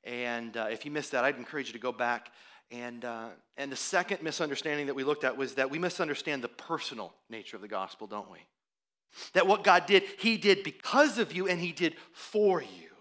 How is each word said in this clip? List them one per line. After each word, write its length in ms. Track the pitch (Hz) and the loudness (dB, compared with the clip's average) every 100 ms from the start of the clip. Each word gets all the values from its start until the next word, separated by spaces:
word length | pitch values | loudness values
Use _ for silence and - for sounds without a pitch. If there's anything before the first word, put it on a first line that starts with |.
And, 540 | - 120 123 117 117 113 | -10 -6 -4 -4 -6 -6
uh, 100 | 110 | -4
if 140 | 113 147 | -6 -6
you 60 | |
missed 200 | 147 143 | -6 -2
that, 120 | 131 | 2
I'd 140 | 127 139 | 2 0
encourage 300 | 120 151 123 | -8 -8 -8
you 60 | |
to 60 | 117 | -6
go 120 | 127 | -6
back. 400 | 117 120 120 - _ - - _ | -2 -2 -2 -6 _ -20 -20 _
And, 340 | 120 120 120 120 | -12 -12 -10 -10
uh, 220 | 113 113 - _ - | -8 -12 -14 _ -10
and 140 | 139 | -8
the 40 | 135 | -6
second 480 | - 190 175 196 | 0 0 0 -4
misunderstanding 640 | 160 147 156 139 160 147 143 | -4 -4 -4 -2 -4 -2 -2
that 80 | 135 | -2
we 80 | |
looked 200 | 135 147 | 0 2
at 140 | 135 123 | 0 -2
was 160 | 131 135 | -4 0
that 140 | 131 | -2
we 80 | 151 | 0
misunderstand 640 | 175 - 160 143 - 143 | -2 -2 -4 -2 -4 -4
the 60 | 120 | -6
personal 680 | - - 160 - 117 90 _ _ | -12 -6 -6 -6 -10 -12 _ _
nature 280 | 113 98 107 | -14 -12 -14
of 40 | |
the 60 | 104 | -8
gospel, 400 | 104 95 - 104 | -6 -6 -10 -10
don't 240 | 104 104 | -10 -10
we? 80 | 82 - _ _ _ _ _ _ - - | -18 -20 _ _ _ _ _ _ -18 0
That 120 | 185 190 | 4 6
what 180 | 208 | 6
God 220 | 202 180 170 | 8 6 8
did, 180 | 196 190 - | 6 6 -2
he 200 | 220 220 | 0 2
did 260 | 202 190 | 4 4
because 560 | - - - 262 302 214 | 2 -8 0 6 6 4
of 120 | 190 | -2
you 160 | 165 190 | 0 0
and 120 | 175 | 0
he 140 | 175 | -2
did 220 | 151 170 160 - | 0 -2 -2 -20
for 500 | - - 214 208 180 | -18 -4 4 4 4
you. 280 | - 90 - - | 0 -16 -20 -20